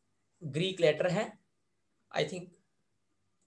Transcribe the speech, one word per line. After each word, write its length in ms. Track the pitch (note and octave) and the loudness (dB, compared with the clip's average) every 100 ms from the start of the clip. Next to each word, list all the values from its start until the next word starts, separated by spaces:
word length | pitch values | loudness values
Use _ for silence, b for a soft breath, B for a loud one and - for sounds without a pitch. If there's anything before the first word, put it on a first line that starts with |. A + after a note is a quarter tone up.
| _ _ _ _ | _ _ _ _
Greek 360 | D#3 C3+ F#3 F#3 | -8 -4 -4 4
letter 280 | D#3+ D3+ F3+ | 4 4 0
है 320 | F3+ A#3 - _ _ _ _ _ _ _ - | 0 -2 -8 _ _ _ _ _ _ _ -2
I 40 | |
think। 200 | D3+ F3+ F3 - _ _ _ _ _ _ _ _ | -2 -4 -12 -20 _ _ _ _ _ _ _ _